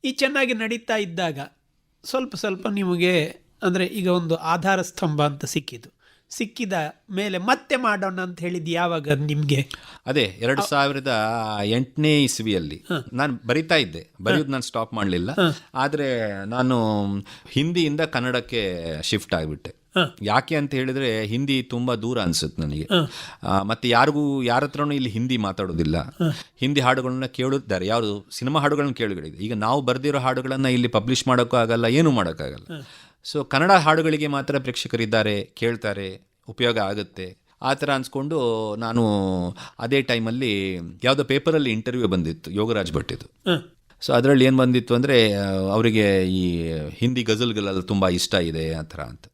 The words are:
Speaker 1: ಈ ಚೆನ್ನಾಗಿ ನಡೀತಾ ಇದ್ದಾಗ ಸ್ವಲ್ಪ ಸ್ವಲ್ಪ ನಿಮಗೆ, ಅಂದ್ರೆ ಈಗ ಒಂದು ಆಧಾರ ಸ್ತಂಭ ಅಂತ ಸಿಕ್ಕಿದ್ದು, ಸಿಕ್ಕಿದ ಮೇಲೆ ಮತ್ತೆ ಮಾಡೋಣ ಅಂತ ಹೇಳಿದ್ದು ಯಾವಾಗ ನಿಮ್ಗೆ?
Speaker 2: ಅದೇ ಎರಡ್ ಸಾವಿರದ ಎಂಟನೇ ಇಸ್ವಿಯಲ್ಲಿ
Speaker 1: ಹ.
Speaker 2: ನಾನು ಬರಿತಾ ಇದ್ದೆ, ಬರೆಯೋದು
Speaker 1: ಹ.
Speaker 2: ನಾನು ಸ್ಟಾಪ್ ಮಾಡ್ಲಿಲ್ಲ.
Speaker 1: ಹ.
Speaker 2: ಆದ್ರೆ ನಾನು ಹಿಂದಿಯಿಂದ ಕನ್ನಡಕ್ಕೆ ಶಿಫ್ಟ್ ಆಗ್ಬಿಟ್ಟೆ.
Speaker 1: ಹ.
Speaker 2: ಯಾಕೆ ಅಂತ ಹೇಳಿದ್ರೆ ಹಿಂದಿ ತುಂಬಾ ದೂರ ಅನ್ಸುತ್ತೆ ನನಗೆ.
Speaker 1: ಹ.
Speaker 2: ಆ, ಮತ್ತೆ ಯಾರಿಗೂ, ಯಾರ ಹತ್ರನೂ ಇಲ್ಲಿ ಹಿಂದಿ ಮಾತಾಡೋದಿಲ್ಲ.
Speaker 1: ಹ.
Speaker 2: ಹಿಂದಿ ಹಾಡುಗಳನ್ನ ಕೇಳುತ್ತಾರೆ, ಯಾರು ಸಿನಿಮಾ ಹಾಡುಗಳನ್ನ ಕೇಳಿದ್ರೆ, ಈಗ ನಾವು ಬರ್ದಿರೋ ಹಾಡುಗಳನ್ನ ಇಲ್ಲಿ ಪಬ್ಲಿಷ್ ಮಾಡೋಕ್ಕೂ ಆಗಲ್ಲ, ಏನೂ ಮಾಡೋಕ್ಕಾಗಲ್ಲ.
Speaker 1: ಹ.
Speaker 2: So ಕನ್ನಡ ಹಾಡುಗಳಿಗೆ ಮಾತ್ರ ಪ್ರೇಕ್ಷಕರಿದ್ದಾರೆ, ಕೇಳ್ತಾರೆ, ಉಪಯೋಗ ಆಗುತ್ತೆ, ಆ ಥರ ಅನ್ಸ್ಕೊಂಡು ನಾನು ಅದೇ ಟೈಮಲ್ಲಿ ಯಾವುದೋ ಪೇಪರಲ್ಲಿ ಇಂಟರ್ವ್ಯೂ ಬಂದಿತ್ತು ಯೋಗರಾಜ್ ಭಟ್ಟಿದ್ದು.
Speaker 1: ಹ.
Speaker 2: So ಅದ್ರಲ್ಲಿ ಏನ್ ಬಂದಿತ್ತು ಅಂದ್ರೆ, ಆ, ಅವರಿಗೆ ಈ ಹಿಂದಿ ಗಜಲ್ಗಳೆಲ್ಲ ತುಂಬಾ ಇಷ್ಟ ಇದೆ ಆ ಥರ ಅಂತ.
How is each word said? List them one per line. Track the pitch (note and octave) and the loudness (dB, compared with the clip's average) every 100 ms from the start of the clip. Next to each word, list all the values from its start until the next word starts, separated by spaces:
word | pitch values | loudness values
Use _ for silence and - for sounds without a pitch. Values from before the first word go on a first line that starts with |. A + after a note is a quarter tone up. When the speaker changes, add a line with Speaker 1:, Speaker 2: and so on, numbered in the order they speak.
| C4 | -4
Speaker 1:
ಈ | |
ಚೆನ್ನಾಗಿ | C4 C4+ C#4 C4+ | 0 0 2 0
ನಡೀತಾ | A3+ A3 A#3 A#3 A3 | -2 -4 -6 -2 -2
ಇದ್ದಾಗ | G3+ E3 F3 C#3 C#3+ _ _ _ _ _ | -2 -4 -4 -4 -12 _ _ _ _ _
ಸ್ವಲ್ಪ | - C4 C4 F3+ | -6 -4 -4 -4
ಸ್ವಲ್ಪ | G#3+ F#3+ G#3+ | -4 -4 -4
ನಿಮಗೆ, | G3+ F#3+ F3 F3+ F3+ D3+ - _ _ | -2 0 2 4 2 0 -6 _ _
ಅಂದ್ರೆ | F#3+ F#3 F3+ | 0 0 0
ಈಗ | A3 F3+ | 0 0
ಒಂದು | F3+ E3 E3 | 2 2 -2
ಆಧಾರ | D#3+ F3 F#3+ F#3+ | 0 0 2 2
ಸ್ತಂಭ | F3 - F3 D3 D3 | 0 -2 -2 2 0
ಅಂತ | C#3+ - | 0 -4
ಸಿಕ್ಕಿದ್ದು, | D3+ C3+ A#2+ - _ _ _ _ | -6 -6 -16 -20 _ _ _ _
ಸಿಕ್ಕಿದ | - A3 - A3 F#3 D3+ - _ | -8 -8 -6 -4 -2 -4 -8 _
ಮೇಲೆ | F#3+ G3+ F#3 | -4 -4 -2
ಮತ್ತೆ | G3 C4+ - C4 | 0 0 0 0
ಮಾಡೋಣ | A#3+ G#3 F#3+ F#3 | 0 0 -2 -4
ಅಂತ | F#3 E3+ | -8 -6
ಹೇಳಿದ್ದು | F3 F3 D#3+ | -6 -6 -4
ಯಾವಾಗ | E3+ F3 E3 D3 | 0 0 -2 0
ನಿಮ್ಗೆ? | C#3 D3 D3 D3 C#3 C#3 - - - - | 0 0 0 2 0 0 -8 -18 -14 -2
Speaker 2:
ಅದೇ | C#3+ G#2 F#2 | 0 0 0
ಎರಡ್ | A#2 C#3 | 0 0
ಸಾವಿರದ | G3+ C#3+ C#3 C#3 C3+ A2+ A2 A#2 A2 G#2 | 0 2 2 0 -2 0 0 -2 -2 -2
ಎಂಟನೇ | G#2 A#2 B2+ - D3+ D3+ | 0 0 0 0 4 4
ಇಸ್ವಿಯಲ್ಲಿ | C3 - A2 F#2+ D#2 D2+ - | 4 0 0 0 -2 -10 -6
Speaker 1:
ಹ. | E3 - | -6 -4
Speaker 2:
ನಾನು | B2 C#3+ B2 A#2 | -4 -2 -4 -2
ಬರಿತಾ | C3+ D#3+ E3 | -2 2 0
ಇದ್ದೆ, | G#2 D#2+ - _ | 0 -6 -14 _
ಬರೆಯೋದು | G2 C#3 C#3 | 0 0 0
Speaker 1:
ಹ. | |
Speaker 2:
ನಾನು | C3+ | -4
ಸ್ಟಾಪ್ | - A#2 A2+ | -4 -6 -4
ಮಾಡ್ಲಿಲ್ಲ. | A2+ G2 F2+ F2+ | -2 0 0 0
Speaker 1:
ಹ. | D3+ E3+ - - | 2 0 0 -8
Speaker 2:
ಆದ್ರೆ | C3 C#3 D3 C#3 A#2+ G#2+ G2 G2 | -2 -2 0 -2 -2 -2 -6 -6
ನಾನು | B2 B2+ B2 A2 G#2 G2+ G2+ - - - | 0 2 2 2 2 0 -4 -8 -18 -4
ಹಿಂದಿಯಿಂದ | C3+ D#3 F3 D#3 D3 | -2 0 2 0 0
ಕನ್ನಡಕ್ಕೆ | D#3+ C3+ B2 B2 A#2+ A#2+ G2 F2+ E2 D#2 | -2 0 0 -2 -2 -2 -2 -4 -6 -6
ಶಿಫ್ಟ್ | - G#2 - | -2 -2 0
ಆಗ್ಬಿಟ್ಟೆ. | F2 D#2 D2 - - _ F#3 | -2 -2 -8 -12 -18 _ -2
Speaker 1:
ಹ. | D#3 - | -2 -4
Speaker 2:
ಯಾಕೆ | G2+ A2+ - D#3 | 0 0 0 -2
ಅಂತ | C#3+ | 0
ಹೇಳಿದ್ರೆ | C#3 C3 B2+ C3 A2 G#2+ | -2 -2 0 0 0 -2
ಹಿಂದಿ | A#2+ C#3 C3 | -2 0 0
ತುಂಬಾ | B2 A#2+ B2 A#2+ | -2 -4 -2 -2
ದೂರ | A2+ B2 | -2 -2
ಅನ್ಸುತ್ತೆ | F2+ D#2 D#2 - | 0 0 -4 -4
ನನಗೆ. | D#2 D2 | -4 -4
Speaker 1:
ಹ. | D#2 F3+ D3 - - - | 0 0 0 -6 -16 -10
Speaker 2:
ಆ, | - G2 | -2 0
ಮತ್ತೆ | G2 A2+ A#2+ | 0 -2 2
ಯಾರಿಗೂ, | A#2 C#3 D3 D3 C#3 | 6 6 4 0 0
ಯಾರ | B2 A#2+ | 2 2
ಹತ್ರನೂ | C#3+ C3+ D3 | 0 -2 -2
ಇಲ್ಲಿ | C#3+ B2 | 0 -2
ಹಿಂದಿ | G#2+ B2+ B2 | -2 0 0
ಮಾತಾಡೋದಿಲ್ಲ. | G2+ F#2 F#2+ E2 D#2+ E2 | -2 -2 -4 0 0 0
Speaker 1:
ಹ. | C3 - E3 - - _ | -2 -4 -2 -2 -10 _
Speaker 2:
ಹಿಂದಿ | B2+ C#3+ | 0 2
ಹಾಡುಗಳನ್ನ | B2+ C3 B2+ B2+ B2+ | 4 2 0 -4 -6
ಕೇಳುತ್ತಾರೆ, | - B2+ C#3 - F#2 F#2+ | -2 0 0 -2 -2 0
ಯಾರು | A#2 A2 G2+ - | 0 0 -4 -10
ಸಿನಿಮಾ | - B2 D3+ | -8 -2 0
ಹಾಡುಗಳನ್ನ | C#3+ D3 C#3+ | 2 2 -2
ಕೇಳಿದ್ರೆ, | A#2+ A2 F#2 D2+ | -2 -4 -4 -8
ಈಗ | D#2+ G#2 | -8 -6
ನಾವು | A2+ G#2+ C#3 | -2 0 0
ಬರ್ದಿರೋ | B2+ B2+ C#3+ C#3+ | 0 0 0 0
ಹಾಡುಗಳನ್ನ | B2+ B2+ C3 C3 C3+ | 0 -2 -4 -2 2
ಇಲ್ಲಿ | B2 B2 | 2 2
ಪಬ್ಲಿಷ್ | A2 A2 B2+ - | 0 0 -2 2
ಮಾಡೋಕ್ಕೂ | B2 A#2+ B2+ | 2 4 2
ಆಗಲ್ಲ, | A2+ A#2 A#2 | 2 2 4
ಏನೂ | C3+ E3 | 4 4
ಮಾಡೋಕ್ಕಾಗಲ್ಲ. | B2 F2 D#2 C#2 C2+ - D#3 | 4 0 -4 -8 -10 -14 -14
Speaker 1:
ಹ. | C3+ - - _ - | -14 -20 -20 _ -8
Speaker 2:
So | D3+ C3 | -8 -2
ಕನ್ನಡ | C#3 F3 | 2 6
ಹಾಡುಗಳಿಗೆ | F#3+ D3+ D#3+ D#3+ D3+ D3+ | 6 8 4 4 0 -2
ಮಾತ್ರ | C#3 C3 C#3 | -2 -2 -2
ಪ್ರೇಕ್ಷಕರಿದ್ದಾರೆ, | B2+ B2 - A#2 A2 A2+ G#2+ G2+ | -2 -6 -4 -2 0 2 2 -2
ಕೇಳ್ತಾರೆ, | - - A#2 A#2 G#2+ G2+ F#2+ F#2+ _ _ - | -6 -4 -2 -2 -4 -6 -8 -12 _ _ -18
ಉಪಯೋಗ | A2 A#2+ A2 | -2 0 0
ಆಗುತ್ತೆ, | G2 G#2 F#2+ - F#2 F#2 _ _ | -2 -4 -8 -10 -14 -14 _ _
ಆ | B2+ | -2
ಥರ | C#3 C#3+ | -2 0
ಅನ್ಸ್ಕೊಂಡು | C3+ B2+ C#3 C#3+ D#3+ A#2+ A2 A2 G#2 | -2 -2 -6 -4 -2 0 -2 -4 -6
ನಾನು | A2+ A#2 A2+ G#2 F#2+ F#2 F2+ F#2 - - | -2 2 2 2 0 -2 -4 -6 -16 -10
ಅದೇ | A#2 C#3 | 0 0
ಟೈಮಲ್ಲಿ | B2+ A#2 A2+ A#2+ C3 G2+ F#2+ F#2 E2+ F#2 | 2 0 0 -2 -2 0 -2 -4 -10 -4
ಯಾವುದೋ | B2 C3+ | 0 0
ಪೇಪರಲ್ಲಿ | B2+ C#3 D3+ D#3 C3+ | 2 0 2 2 2
ಇಂಟರ್ವ್ಯೂ | A2 A#2 B2 A2 | -2 -2 0 2
ಬಂದಿತ್ತು | F#2 D#2+ D#2+ - | 2 0 -4 -6
ಯೋಗರಾಜ್ | F#2+ A2 A2 F2 | -2 0 0 0
ಭಟ್ಟಿದ್ದು. | D2+ - - - _ F#3+ E3 | -4 -4 -10 -12 _ -2 -2
Speaker 1:
ಹ. | - _ _ _ - | -2 _ _ _ 2
Speaker 2:
So | |
ಅದ್ರಲ್ಲಿ | B2 C3 C#3 B2+ | 4 6 8 8
ಏನ್ | C3 | 6
ಬಂದಿತ್ತು | B2+ B2 A#2 A#2+ | 4 4 2 0
ಅಂದ್ರೆ, | C3+ B2+ A2 | 4 6 6
ಆ, | G2+ G2 | 2 0
ಅವರಿಗೆ | F#2+ F#2+ G#2+ A#2 A2 G2+ G2 F#2 | 0 0 2 4 4 4 4 2
ಈ | F#2 F2+ E2+ E2 D#2+ D2 | 2 0 0 -2 -4 -6
ಹಿಂದಿ | D2+ A#2 B2 | -2 -2 0
ಗಜಲ್ಗಳೆಲ್ಲ | A2+ G#2+ A#2+ G#2+ G2 F#2+ | 0 0 0 -2 -2 -4
ತುಂಬಾ | F2+ G2+ F#2 | -2 2 2
ಇಷ್ಟ | F2 - | 2 0
ಇದೆ | G2 E2+ D#2+ D#2+ | 0 0 -2 -4
ಆ | D#2+ | -6
ಥರ | D#2 D#2+ | -8 -12
ಅಂತ. | B1+ A#1 - | -12 -14 -20